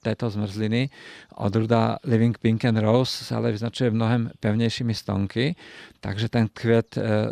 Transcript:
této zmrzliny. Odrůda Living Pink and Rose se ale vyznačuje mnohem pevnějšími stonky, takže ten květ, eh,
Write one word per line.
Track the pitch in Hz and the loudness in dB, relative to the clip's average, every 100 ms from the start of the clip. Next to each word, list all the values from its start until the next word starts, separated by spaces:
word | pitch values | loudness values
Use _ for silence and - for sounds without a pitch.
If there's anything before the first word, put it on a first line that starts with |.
této | 113 110 117 | -6 -4 -4
zmrzliny. | 104 101 104 107 117 139 - - - - - | -4 -6 -2 -2 0 -2 -6 -20 -20 -20 -4
Odrůda | 101 110 110 117 113 110 | -2 0 2 2 2 -2
Living | - 113 117 107 | 0 2 2 2
Pink | 117 113 123 | 0 2 2
and | 110 | 2
Rose | 107 120 127 - - | 4 2 2 -4 -6
se | 113 | -4
ale | 117 | -2
vyznačuje | 107 117 - 123 | -2 -6 -2 0
mnohem | 110 113 120 113 - | 0 0 0 -2 -4
pevnějšími | 110 107 113 - 117 | -2 0 0 0 -4
stonky, | 104 - 98 101 113 139 175 - - - _ | -4 -2 -2 -2 -2 -2 -4 -12 -20 -20 _
takže | 101 98 113 | -8 -4 -2
ten | 120 107 | 0 0
květ, | - 113 117 110 117 | 0 2 2 2 -4
eh, | 110 107 110 | 0 0 0